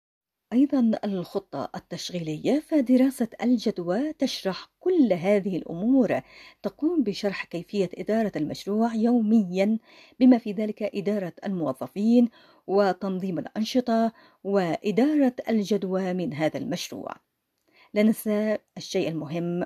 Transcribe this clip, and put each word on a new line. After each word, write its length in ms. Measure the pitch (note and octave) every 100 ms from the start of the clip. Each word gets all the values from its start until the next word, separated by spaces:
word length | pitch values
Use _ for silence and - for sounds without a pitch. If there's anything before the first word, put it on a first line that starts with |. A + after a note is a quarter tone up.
| _ _ _ _ _
أيضًا 380 | A#3+ C#4+ C#4 A#3 G#3+
الخطة 640 | G#3+ G3 E3 G3 - C#3 A#2 F3+
التشغيلية، 840 | - E3 - F3 D#3 D#3 F3 C#4
فدراسة 680 | - D#4 B3 B3+ C4+ - A3+ -
الجدوى 680 | A#3 A#3+ A3 F#3+ E3+ G3 D4+
تشرح 560 | - B3+ - F#3+ F3+ - _
كل 340 | F4+ F4+ A#3+
هذه 440 | F3 F#3 G#3 G3 E3+
الأمور، 640 | - E3 A3 C4+ F#3+ B2+ - - - _
تقوم 400 | G3+ - D4+ F4
بشرح 400 | G#3 - G3+ F#3 -
كيفية 440 | E3+ F3 G3+ F3+ -
إدارة 340 | F#3 A3 G#3 D3+
المشروع 600 | D3 - - G#3+ A#3 A3+
يوميًا، 800 | A#3 B3 G#3 A3+ F3+ F3+ G3+ A3 - - - -
بما 180 | B3+ A#3+
في 140 | A3
ذلك 320 | G3+ G#3+ -
إدارة 500 | G#3 G3+ F#3+ G#3 F3 - -
الموظفين 840 | F#3 D3 - B2 F#3+ A3 A#3+ A#3 - _ _ -
وتنظيم 720 | G3 G3+ F3+ G3 F#3 F#3+ D#3+
الأنشطة 720 | - G#3+ A3 B3+ B3 A3+ A3+ - - _
وإدارة 880 | F#3+ G3 F3 - G#3 G3 C#4+ D4+ B3+ B3+ -
الجدوى 640 | A3+ G3 G3+ F#3 F#3 F#3+
من 200 | F3+ F3
هذا 240 | C#3+ D#3 C#3
المشروع. 540 | C3 F3 - - - - _ _ _ _ _ _ _
لا 100 | G#3
ننسى 540 | A3 A3 A3 G#3 G#3+ G#3 _ -
الشيء 320 | - F#3+ D#3+
المهم 560 | D#3+ D3+ E3+ F3 F3